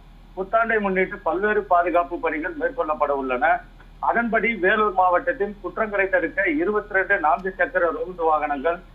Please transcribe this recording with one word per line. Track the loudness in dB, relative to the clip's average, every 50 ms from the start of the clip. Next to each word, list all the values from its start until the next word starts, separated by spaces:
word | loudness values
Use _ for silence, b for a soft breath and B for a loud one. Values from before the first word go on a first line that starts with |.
| -20 -20 -20 -20 -20 -12 -10
புத்தாண்டை | -8 -4 0 0 0 2 2 2 0
முன்னிட்டு | 0 0 2 0 0 0 -4 -4
பல்வேறு | -2 -2 0 0 0 0 0 0
பாதுகாப்பு | 2 4 4 4 4 4 2 2 2 0 -2 -4
பணிகள் | -2 -2 -2 -2 -4 -6 -4
மேற்கொள்ளப்பட | -4 -4 -2 -2 -2 -2 -2 -2 0 0 0
உள்ளன. | 0 -2 -2 -2 0 2 2 2 2 0 -2 -8 -20 -20 -20 -20 -12 -4
அதன்படி, | -2 0 0 0 0 0 0 0 0 0 0
வேலூர் | 0 2 2 2 2 2 2
மாவட்டத்தில் | 2 2 2 4 2 2 2 -2 -2 -2 -4 -4 -4 -8
குற்றங்களை | -10 -8 -6 -4 -4 -2 0 0 0 2
தடுக்க | 2 0 0 0 -2 -2 -2 0
இருபத்தி | 0 0 0 0 0 -2 -2 0 0
ரெண்டு | 0 0 2 0 2
நான்கு | 2 2 2 2 0 -4 -2 -2
சக்கர | -2 0 0 0 0 0
ரோந்து | 0 -2 -6 -6 -6 -2
வாகனங்கள் | 0 2 2 2 0 -2 -4 -2 -2 -2 -4 -4 -8 -16